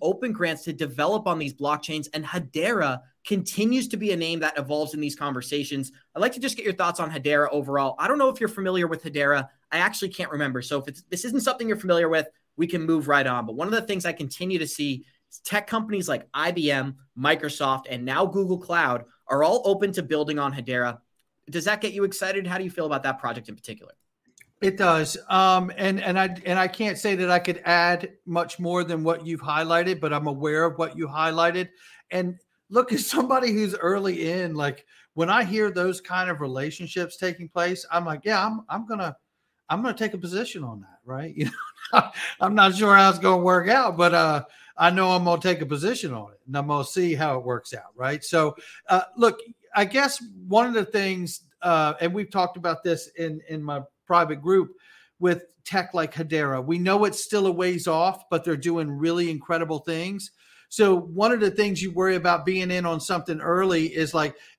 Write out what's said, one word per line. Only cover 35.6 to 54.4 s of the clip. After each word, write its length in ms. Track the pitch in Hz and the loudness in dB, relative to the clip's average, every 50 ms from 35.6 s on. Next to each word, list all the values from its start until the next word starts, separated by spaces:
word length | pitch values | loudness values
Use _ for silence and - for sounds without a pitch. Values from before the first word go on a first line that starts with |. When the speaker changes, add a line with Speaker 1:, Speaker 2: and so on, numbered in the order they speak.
| 214 202 | 0 0
Speaker 2:
those 300 | 170 180 175 190 180 185 | 0 0 0 -2 -2 -4
kind 300 | - - 180 185 185 185 | -6 -6 -4 -2 -2 -2
of 100 | 170 147 | -2 -4
relationships 800 | 147 131 127 131 139 160 151 - 175 160 - 180 170 165 - | -4 -6 -4 -4 -6 -6 -8 -10 -12 -8 -6 -6 -6 -6 -6
taking 320 | - 185 180 180 180 175 160 | -6 -6 -6 -4 -6 -10 -8
place, 360 | - 175 175 180 185 185 - - | -4 -2 -2 0 -2 -4 -6 -4
I'm 140 | 165 175 175 | -2 -2 -2
like, 160 | 165 151 143 - | -2 -6 -4 -2
"Yeah, 220 | 208 220 190 196 | 0 0 0 0
I'm, 160 | 220 220 220 - - | 0 -2 -6 -8 -8
I'm 180 | 156 208 226 | -8 -8 -8
gonna, 300 | 214 226 202 180 156 139 - _ _ _ _ _ _ _ _ _ | -6 -6 -6 -6 -6 -8 -10 _ _ _ _ _ _ _ _ _
I'm 140 | - 160 202 | -4 -4 -2
gonna 160 | 247 254 - | -2 -2 -2
take 160 | 240 220 208 214 | -2 -4 -4 -4
a 40 | |
position 460 | 180 180 170 180 202 247 240 - 180 139 | -6 -8 -6 -4 -4 -6 -6 -8 -10 -10
on 160 | 117 113 101 | -10 -10 -12
that," 200 | 95 - _ _ _ | -16 -20 _ _ _
right? 320 | 123 131 135 156 160 - | -12 -10 -10 -10 -8 -4
<laughs> 0 | |
You 100 | 151 147 - - - - - - - - - | -4 -4 -4 -4 -6 -12 -14 -14 -16 -4 2
know, 180 | - - - - - - - - - - | 4 4 4 2 0 -8 -8 -8 -4 -2
I'm 160 | 185 190 208 | 0 2 6
not 180 | 208 196 190 180 | 6 6 6 6
sure 220 | 196 214 202 202 | 4 6 10 10
how 140 | 196 196 190 | 10 10 8
it's 100 | 180 170 | 6 6
gonna 240 | 185 190 185 180 175 | 6 4 6 6 6
work 240 | 180 180 180 170 | 6 6 6 6
out, 300 | 196 240 269 254 208 170 | 4 4 4 4 2 2
but, 160 | 165 175 175 175 | 4 4 6 6
uh, 320 | 170 160 160 151 143 - - - - - - - | 6 4 4 2 0 -2 -6 -14 -20 -20 -10 0
I 120 | - 165 175 | 4 4 4
know 200 | 180 190 185 185 | 6 4 4 4
I'm 140 | 185 180 180 | 4 4 4
gonna 160 | 175 170 165 | 2 2 2
take 200 | - 185 175 151 | 2 2 0 0
a 40 | 156 | -2
position 480 | 135 151 139 160 214 247 247 - 151 123 | -4 -2 -2 0 0 -2 -2 -4 -6 -6
on 180 | 110 104 104 | -8 -10 -12
it, 80 | 101 _ _ | -18 _ _
and 100 | 131 135 | -8 -4
I'm 100 | 143 143 | -4 -2
gonna 180 | 147 147 143 135 | 0 0 -2 -2
see 280 | - - 190 180 175 156 | -2 -2 0 0 0 0
how 220 | 135 156 147 131 | 0 0 0 -2
it 60 | 127 120 | -2 -2
works 300 | 127 120 117 - - 123 | -4 -4 -4 -6 -10 -14
out, 180 | 107 92 90 _ | -16 -16 -16 _
right? 280 | 127 127 135 147 151 - | -6 -4 -4 -4 -4 -4
So, 320 | - 175 160 156 151 151 - - - - - - | 0 2 4 4 2 0 -6 -12 -20 -20 -8 0
uh, 140 | - 185 185 180 - - | 2 2 2 2 0 0
look, 220 | 240 233 226 226 220 - 233 - _ _ _ - | 2 4 4 4 2 -6 -18 -20 _ _ _ 0
I 80 | 208 208 | 2 2
guess 400 | 190 233 269 277 269 269 - 240 220 196 185 180 | 2 2 2 2 2 0 -4 -10 -14 -18 -14 -4
one 180 | 185 196 220 240 | 2 4 4 4
of 80 | 247 233 | 4 2
the 120 | 220 190 | 0 0
things, 560 | - - 202 196 190 190 180 180 156 - - _ _ _ - | 0 0 0 0 0 -2 -2 -4 -6 -8 -12 _ _ _ -4
uh, 340 | 180 175 165 156 156 147 151 - | 0 2 4 4 4 2 0 0
and 140 | 170 170 175 | -2 -2 -2
we've 180 | 214 202 - | -2 -6 -2
talked 240 | - 196 180 180 - | 0 0 0 0 -2
about 260 | 180 170 170 160 - | -4 -2 -2 -2 -2
this 280 | - 180 165 160 - - - | 0 0 -2 -2 -4 -8 -10
in, 240 | 170 165 160 156 156 - 160 | -8 -6 -6 -6 -8 -10 -10
in 120 | 156 156 | -10 -8
my 200 | 151 147 147 139 139 - _ _ _ | -6 -6 -6 -8 -8 -12 _ _ _
private 360 | - 175 175 165 156 156 143 | 2 4 4 4 2 0 -2